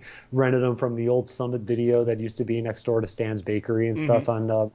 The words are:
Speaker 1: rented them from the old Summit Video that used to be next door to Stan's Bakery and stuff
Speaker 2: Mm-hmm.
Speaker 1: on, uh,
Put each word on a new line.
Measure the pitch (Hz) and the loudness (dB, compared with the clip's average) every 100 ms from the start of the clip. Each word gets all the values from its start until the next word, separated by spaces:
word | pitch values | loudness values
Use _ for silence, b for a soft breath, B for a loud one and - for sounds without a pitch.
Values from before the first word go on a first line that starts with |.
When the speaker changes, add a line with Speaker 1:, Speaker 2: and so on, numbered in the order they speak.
| B B B | B B B
Speaker 1:
rented | 127 131 127 | 2 4 4
them | 123 117 | 2 0
from | 127 | -2
the | 117 117 | -2 2
old | 123 120 | 2 0
Summit | - 123 123 | -4 -4 -4
Video | 104 117 120 120 | -2 0 4 4
that | 120 113 | 2 0
used | 113 - | -4 -6
to | |
be | 113 113 | -2 -2
next | 113 107 | -2 -6
door | - 113 | 0 0
to | 107 | 0
Stan's | - 110 107 | -4 -4 -2
Bakery | 92 107 - 113 113 | -2 -4 0 0 0
and | 110 | 0
stuff | - 117 113 | 2 2 2
Speaker 2:
Mm-hmm. | 113 113 | -2 0
Speaker 1:
on, | |
uh, | 110 110 | 0 0